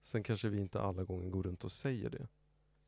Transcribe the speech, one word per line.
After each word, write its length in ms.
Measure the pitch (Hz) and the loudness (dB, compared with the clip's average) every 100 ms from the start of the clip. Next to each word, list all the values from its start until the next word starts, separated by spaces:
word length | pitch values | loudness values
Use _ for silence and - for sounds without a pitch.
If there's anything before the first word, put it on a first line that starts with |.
Sen 220 | - 113 | -4 -2
kanske 260 | 101 107 110 | 0 2 2
vi 100 | 101 | 2
inte 220 | 98 - | 2 2
alla 220 | 101 92 | 0 0
gånger 260 | 92 92 90 | 0 -2 0
går 140 | 92 | 0
runt 200 | 90 90 | 0 -2
och 80 | 104 | -4
säger 380 | - 139 120 110 | -2 0 0 -2
det. 180 | - - - _ _ _ _ | -4 -8 -12 _ _ _ _